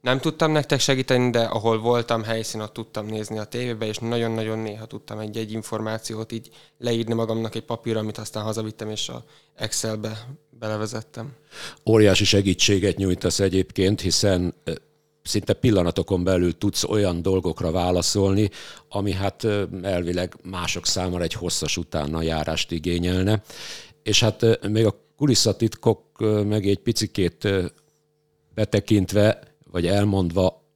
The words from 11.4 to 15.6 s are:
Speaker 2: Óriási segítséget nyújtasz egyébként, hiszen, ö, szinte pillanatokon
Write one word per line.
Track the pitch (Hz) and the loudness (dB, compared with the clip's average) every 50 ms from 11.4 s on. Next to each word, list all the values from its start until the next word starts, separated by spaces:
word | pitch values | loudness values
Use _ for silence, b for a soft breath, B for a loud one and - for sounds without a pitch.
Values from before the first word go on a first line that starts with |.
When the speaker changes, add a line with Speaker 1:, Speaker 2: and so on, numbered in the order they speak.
| B B B B B B B B _ | B B B B B B B B _
Speaker 2:
Óriási | - 113 110 107 101 95 - 107 | 6 8 8 10 8 8 6 4
segítséget | - - 98 98 98 90 - - - 101 95 90 98 85 | 4 4 4 4 4 2 2 4 4 4 4 2 0 0
nyújtasz | - 98 95 90 - - 90 - - | 0 0 0 0 0 0 -2 0 2
egyébként, | 101 95 87 95 92 - - - 95 95 107 - | 0 2 2 2 0 0 0 2 2 2 2 0
hiszen, | - 92 85 - - 101 95 90 90 87 - _ _ | 0 0 0 2 4 4 4 2 0 -2 -4 _ _
ö, | - 80 - _ _ _ _ _ _ _ _ _ | -8 -8 -8 _ _ _ _ _ _ _ _ _
szinte | - - 101 - - - | -4 -4 -2 0 0 -2
pillanatokon | - | 2